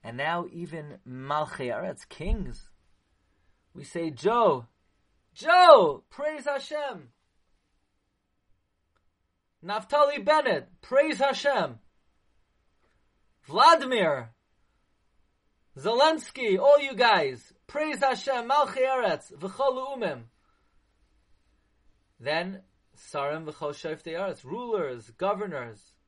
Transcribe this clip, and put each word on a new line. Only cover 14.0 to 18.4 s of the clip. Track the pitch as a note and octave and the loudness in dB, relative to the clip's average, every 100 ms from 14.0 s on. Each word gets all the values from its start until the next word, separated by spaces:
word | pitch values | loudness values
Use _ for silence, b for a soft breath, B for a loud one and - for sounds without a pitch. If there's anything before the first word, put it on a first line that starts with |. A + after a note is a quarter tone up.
| E3+ C#3 A#2 _ _ _ _ _ _ _ _ _ _ _ _ _ _ - | 0 -2 -8 _ _ _ _ _ _ _ _ _ _ _ _ _ _ -8
Zelensky, | E3 A#3 D4+ D#4+ - - A#3 F#3+ | -4 2 4 2 -8 -6 -2 2
all | C#4 D4 | 6 6
you | C#4 | 4
guys, | G#3+ A#3+ F#3+ C#3+ B2 _ _ - | 2 4 4 0 -6 _ _ -12
praise | C#4+ D#4 B3 | -6 -6 -2
Hashem, | C4+ B3 - C4 | -2 0 -4 -4